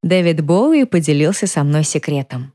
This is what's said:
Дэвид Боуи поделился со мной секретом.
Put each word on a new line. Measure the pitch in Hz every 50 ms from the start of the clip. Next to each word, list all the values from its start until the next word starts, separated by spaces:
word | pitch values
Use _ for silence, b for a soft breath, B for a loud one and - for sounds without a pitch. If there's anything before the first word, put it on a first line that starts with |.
| -
Дэвид | 165 175 185 175 170 165 156
Боуи | 156 143 170 190 247 294 320 302 269
поделился | 240 - 175 160 143 151 143 147 156 196 - - 190
со | - 160 143
мной | 143 147 156 156
секретом. | - - 151 - - 151 143 131 _ - 123 127 135 _